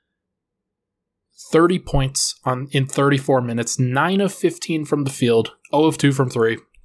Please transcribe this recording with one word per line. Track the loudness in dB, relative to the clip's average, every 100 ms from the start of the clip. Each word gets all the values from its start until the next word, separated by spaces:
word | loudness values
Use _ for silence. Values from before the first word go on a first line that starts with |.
| _ _ _ _ _ _ _ _ _ _ _ _ _ _ -2
Thirty | 2 4 2
points | -2 -2 0 -2 -4 -4 -4
on, | -4 -2
in | -2 -2
thirty-four | 2 2 2 2 0
minutes, | 0 -4 -4 -2
nine | 0 0 0 0
of | -2
fifteen | 0 -2 -2 -6 -6 -2
from | -2
the | -2
field, | -2 2 2 0 -8 -4
oh | 2 2
of | 4
two | 0
from | 2 -2
three, | 0 0 -2 _ _